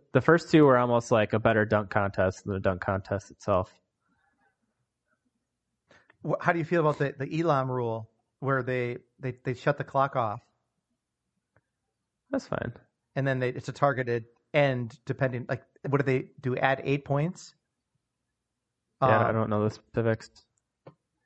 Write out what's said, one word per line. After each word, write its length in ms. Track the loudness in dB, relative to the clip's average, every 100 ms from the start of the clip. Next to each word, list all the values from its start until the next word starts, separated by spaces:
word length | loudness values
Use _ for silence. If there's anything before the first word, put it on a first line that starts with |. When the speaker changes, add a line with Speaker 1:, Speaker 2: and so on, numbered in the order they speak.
| _
Speaker 1:
the 80 | 0
first 300 | 4 2 6
two 120 | 6
were 120 | 8 6
almost 340 | 4 0 2
like 220 | 2 2
a 60 | 2
better 260 | 2 2
dunk 240 | 2 0 0
contest 540 | -2 -2 0 0 0
than 100 | -8
the 60 | -2
dunk 220 | -2 -2
contest 500 | -4 -4 -4 -8 -8
itself. 420 | -12 -2 0 -2 _ _ _ _ _ _ _ _ _ _ _ _ _ _ _ _ _ _ _ _ _ _ -20 _ _ -6
Speaker 2:
Wh-, 120 | -2
how 140 | 0
do 60 | -2
you 60 |
feel 160 | 0 0
about 160 | 0 0
the, 160 | -4 -4
the 240 | -6 -2
Elam 280 | 0 0 0
rule 380 | -4 -4 -6 -10 _ _ -8
where 240 | -2 -2
they, 340 | -2 -4 -4 -8 _ _
they, 140 | -10 -8
they 100 | -8
shut 240 | -2 -2 -2
the 60 |
clock 320 | -2 -2 0
off? 260 | -2 -4 -6 _ _ _ _ _ _ _ _ _ _ _ _ _ _ _ _ _ _ -8
Speaker 1:
That's 180 | -8 -4
fine. 260 | -6 -6 -10 _ _ _
Speaker 2:
And 120 | -4 -2
then 120 | -2
they, 100 | -2
it's 200 | -4 -10
a 40 |
targeted 520 | 0 0 0 -2 -4 -6 _ _
end 440 | 2 2 0 -6 -10
depending, 400 | -8 -2 -2 -2 -6
like, 140 | -8 _ _ -2
what 100 | 0
do 60 |
they 240 | 2 0 -2 -8
do? 160 | -4
Add 260 | 0 0 0
eight 200 | 0 -2
points? 500 | 0 -2 -2 -6 -20 _ _ _ _ _ _ _ _ _ _ _ _ _ _ 0
Speaker 1:
Yeah, 180 | 2 4
Speaker 2:
Uh, 40 | 2
Speaker 1:
I 20 |
don't 180 | 0 0
know 140 | 0 0
the 40 |
specifics. 560 | -4 _ -2 0 -2 -6 -20 _ _ _ _ -20 _ _ _